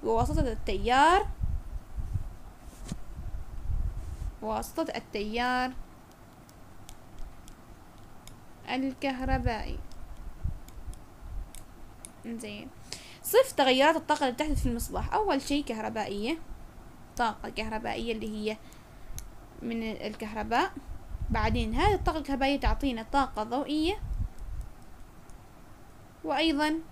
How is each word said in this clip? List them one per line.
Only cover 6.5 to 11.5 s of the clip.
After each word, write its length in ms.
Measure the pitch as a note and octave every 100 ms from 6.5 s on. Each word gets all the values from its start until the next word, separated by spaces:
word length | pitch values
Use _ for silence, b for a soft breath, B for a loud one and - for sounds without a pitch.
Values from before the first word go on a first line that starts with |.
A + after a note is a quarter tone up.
| - - - - - - - - - - - - - - - - - - - - - -
الكهربائي. 1120 | C4 C4+ C4 C#4 B3+ C4+ C4 B3 A3 - - - - - - - - - - - - - - - - - - -